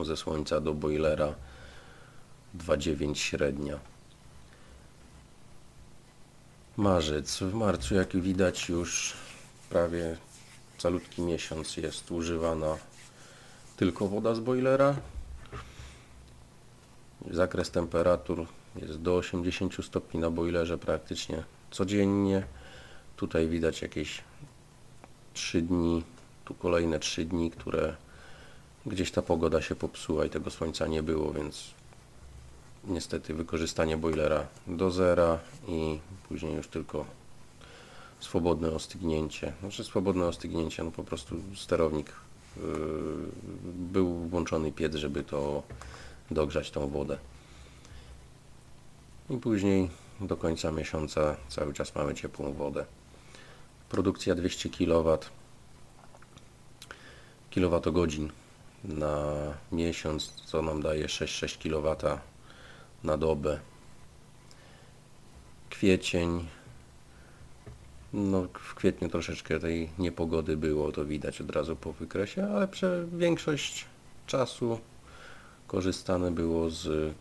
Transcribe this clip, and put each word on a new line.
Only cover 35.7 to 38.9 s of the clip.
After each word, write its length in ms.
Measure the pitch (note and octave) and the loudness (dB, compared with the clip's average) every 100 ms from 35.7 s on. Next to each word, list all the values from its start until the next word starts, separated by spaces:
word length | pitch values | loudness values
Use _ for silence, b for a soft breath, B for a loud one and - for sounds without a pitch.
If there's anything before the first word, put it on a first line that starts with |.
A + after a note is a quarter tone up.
| E2 D#2+ D2+ E2 G2 - | 0 0 -2 -6 -14 -8
później 260 | D#2 E2 | -6 -4
już 140 | D2+ D2 | -4 -4
tylko 360 | D#2+ D#2 D2+ D2 - - - - - B B B B B B | -6 -6 -6 -6 -10 -18 -18 -18 -18 B B B B B B
swobodne 500 | - F#2+ E2+ D#2+ E2 | -2 2 4 2 2
ostygnięcie. 840 | D#2+ - | -2 -4